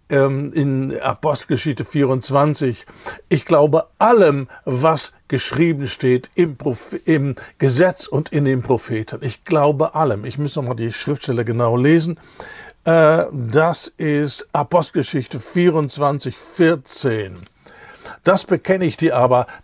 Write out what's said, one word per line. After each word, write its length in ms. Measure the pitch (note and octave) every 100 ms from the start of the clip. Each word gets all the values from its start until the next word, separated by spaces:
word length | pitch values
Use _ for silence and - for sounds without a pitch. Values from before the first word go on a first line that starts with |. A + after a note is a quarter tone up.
| -
ähm, 440 | C#3+ C#3 C3+ C#3+
in 480 | D#3+ C#3 C3+ C3+ B2+
Apostelgeschichte 840 | B2+ - D3+ C3+ - C3+ D#3 B2
vierundzwanzig, 1040 | B2+ D3 C3+ C3 - C#3 D3+ D3 C3 A2+ - - - - -
„Ich 160 | D3+
glaube 440 | - D#3 D3+ D#3+ - -
allem, 520 | A3 A#3 D#3+ C#3 C3 - -
was 460 | B2+ D#3+ D3+ - _ -
geschrieben 600 | C3+ - C3+ E3+ C#3+ C3+
steht 420 | - C3 B2+ - -
im 220 | E3 B2+
Proph-, 440 | C#3+ A2+ - - -
im 280 | D3+ C#3 B2 - -
Gesetz 480 | C#3 B2 F#3 - -
und 240 | D3 -
in 160 | D3+ C#3
den 160 | C3
Propheten.“ 560 | A#2 A#2+ - A2 G#2+ B2
Ich 240 | C3+ - -
glaube 500 | D#3 C#3+ C#3+ D#3 D3+
allem. 300 | D3 G#2 A#2+
Ich 120 | C3
muss 180 | D3 D#3
noch 80 |
mal 120 | B2+ A#2
die 180 | A2+
Schriftstelle 500 | - C#3 C#3+ - B2
genau 320 | A#2 A2+ A#2 A#2+
lesen. 440 | C#3+ E3 E3 D#3+ - - - - - -
Äh, 400 | E3 E3 D#3 E3 -
das 560 | C#3 A#2 C#3 E3 D#3 -
ist 600 | - D#3 D3 D3 - -
Apostelgeschichte 840 | D3+ - F3 D3 D#3 - C#3+ - B2+
vierundzwanzig 960 | - F3 F3 D#3+ C#3+ C#3 C#3+ D3 B2+ -
vierzehn. 1120 | - - D#3+ D3+ - - C3 A2 F#2+ F#2 - _ - - - - - - E3+
„Das 200 | F#3+ -
bekenne 400 | F3 - F#3+ E3
ich 100 | -
dir 220 | D#3+ B2+
aber, 300 | B2 B2 A#2+ -